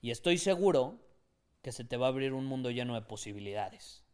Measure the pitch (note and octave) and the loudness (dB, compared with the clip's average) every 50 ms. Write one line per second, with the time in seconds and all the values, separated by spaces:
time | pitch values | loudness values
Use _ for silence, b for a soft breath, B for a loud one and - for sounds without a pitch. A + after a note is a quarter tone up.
0 | - A#2+ A#2 - - F3+ F3 F3 - G3 F#3+ F3 F#3+ G3 E3+ C#3 B2+ C3+ G#3 A#3+ | -4 -4 -4 0 2 2 2 4 4 2 2 6 6 6 6 6 4 4 -2 -10
1 | - - _ _ _ _ _ _ _ _ _ _ _ C3 A#2 - A#2+ A2+ - A#2+ | -20 -20 _ _ _ _ _ _ _ _ _ _ _ -10 -8 -8 -6 -4 -2 2
2 | B2+ C3 C3 C3 C3+ C3+ C3 C3 C3+ C3+ C3+ C3 B2+ B2 B2 A#2+ B2 B2 A#2+ A2+ | 2 2 2 2 0 -2 -2 -2 -4 -4 -4 -2 -2 -2 -2 -2 -2 -2 -4 -4
3 | G#2+ - A2 G#2+ - A2 G2+ G2+ G2+ G2+ G2+ G#2+ G#2 F#2+ G#2 - - - - - | -6 -8 -12 -10 -10 -10 -10 -8 -8 -6 -4 -4 -4 -6 -8 -12 -18 -20 -20 -20
4 | _ _ | _ _